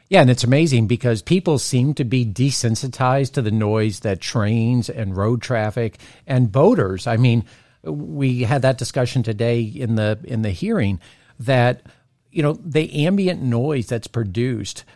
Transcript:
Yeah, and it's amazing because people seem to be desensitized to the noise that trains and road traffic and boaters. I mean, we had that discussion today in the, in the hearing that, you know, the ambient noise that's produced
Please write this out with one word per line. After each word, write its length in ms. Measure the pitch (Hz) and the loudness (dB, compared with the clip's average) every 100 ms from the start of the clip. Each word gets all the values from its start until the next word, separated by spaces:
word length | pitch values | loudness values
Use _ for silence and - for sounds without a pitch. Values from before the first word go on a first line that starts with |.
| _ | _
Yeah, 140 | 190 | 6
and 60 | 131 | 6
it's 140 | 123 | 4
amazing 460 | 117 139 165 127 107 | 2 2 4 2 2
because 340 | 120 123 110 | 0 0 -2
people 360 | - 185 180 143 | 0 0 2 -2
seem 360 | - 127 135 | 0 0 0
to 100 | 151 | 0
be 220 | 123 127 113 | -2 0 -2
desensitized 1080 | 95 139 131 117 110 131 - 127 135 135 | 0 -2 0 0 -2 -4 -2 0 2 0
to 80 | - | -2
the 100 | 107 | -2
noise 480 | 110 104 110 110 95 | 0 0 0 0 -2
that 200 | 104 92 | -4 -4
trains 720 | - 120 104 113 113 123 113 | -4 -2 0 2 2 0 -2
and 260 | 117 101 92 | -4 -6 -2
road 240 | 107 123 | 0 -2
traffic 580 | - 113 107 120 113 - - - - | -2 -2 -2 -2 -4 -6 -18 -18 -2
and 240 | 127 120 | 2 2
boaters. 560 | 123 180 220 98 95 - | 4 4 4 2 -2 -2
I 100 | 113 | 2
mean, 280 | 127 117 - - _ _ | 4 2 0 -10 _ _
we 580 | 160 147 160 151 135 123 | -10 -8 -8 -4 -2 0
had 200 | 117 143 | 0 2
that 140 | 131 127 | 0 0
discussion 460 | 117 143 123 135 | -4 -2 -2 0
today 380 | 113 107 117 120 | -2 -2 0 0
in 340 | 110 110 120 | -2 -4 -2
the, 240 | 110 107 107 | 0 0 -2
in 180 | - 117 | -4 -4
the 80 | 107 | -4
hearing 480 | 90 202 214 98 90 - - _ - | -2 -2 0 0 -2 -8 -20 _ -8
that, 440 | 120 131 120 127 - - _ _ _ | 0 2 2 0 -8 -20 _ _ _
you 100 | 165 | -2
know, 120 | 147 | -2
the 520 | 156 175 156 156 147 156 | -2 -2 -2 -2 0 0
ambient 360 | 202 185 175 | 2 0 0
noise 440 | 127 117 139 143 101 | 0 0 0 -2 -2
that's 220 | 117 - | -6 -4
produced 720 | 117 107 95 127 113 101 - - | -4 -4 -2 -2 -4 -8 -12 -18